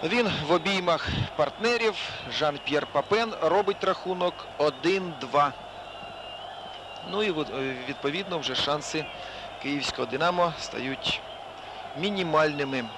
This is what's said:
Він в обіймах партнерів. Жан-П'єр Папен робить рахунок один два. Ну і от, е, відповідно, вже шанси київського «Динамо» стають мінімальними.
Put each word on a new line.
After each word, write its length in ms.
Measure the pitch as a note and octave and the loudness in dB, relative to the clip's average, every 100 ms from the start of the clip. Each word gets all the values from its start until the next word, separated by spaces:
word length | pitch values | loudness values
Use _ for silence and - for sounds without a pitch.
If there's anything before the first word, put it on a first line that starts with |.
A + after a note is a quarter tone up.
Він 280 | D#3+ A#3 A3 D3+ D3 | 2 2 2 0 4
в 40 | |
обіймах 560 | F3 E3 F#3+ F3 D#3+ - - - - | 4 4 2 2 2 2 -2 -2 2
партнерів. 600 | D3 - A3+ A#3+ A3+ F#3+ - - - | 0 2 2 4 2 0 -6 -8 -6
Жан-П'єр 560 | A#2+ D3+ C#3+ - D3 C3+ | 0 0 0 2 0 2
Папен 420 | D3 C3+ G#3 A3+ F#3 | 0 4 2 2 2
робить 420 | D#3+ F#3 G3 G3 | 4 6 4 2
рахунок 500 | F#3+ F3+ F#3 F3+ F3+ - - - | 2 0 -2 0 0 0 -12 2
один 560 | D3 C#3+ D#3+ F#3+ F#3 C#3+ | 2 4 2 2 0 -6
два. 320 | C3 C#3 C#3+ - - - - - - - - - - - - - - - F3 | 0 4 4 2 -12 -12 -12 -12 -12 -12 -12 -12 -12 -12 -12 -12 -12 -12 -4
Ну 120 | F#3+ | 0
і 80 | G#3+ | 2
от, 180 | D#3 C#3+ | 2 -2
е, 260 | C3 C3+ B2+ B2+ | -2 -2 -4 -6
відповідно, 520 | C#3 C#3 D#3+ F#3+ F3 | -2 -2 -2 -2 -4
вже 160 | B2+ B2+ | -2 0
шанси 500 | - D3 D3 D#3 C#3+ - - - - - | 0 0 0 -4 -4 -8 -10 -10 -12 -8
київського 440 | C3+ C#3+ C3 - B2 | -2 0 -2 -2 -2
«Динамо» 480 | C3 E3+ F3+ F3 E3 | 2 2 4 2 2
стають 600 | - A#2 B2+ C3+ - - - - - - - - - - | -6 -4 -4 -2 -2 -4 -6 -12 -12 -12 -12 -12 -10 -2
мінімальними. 880 | F#3+ G3+ F3 D#3 D#3 D3 C#3 C3+ A#2 | -2 0 2 4 4 2 0 0 -4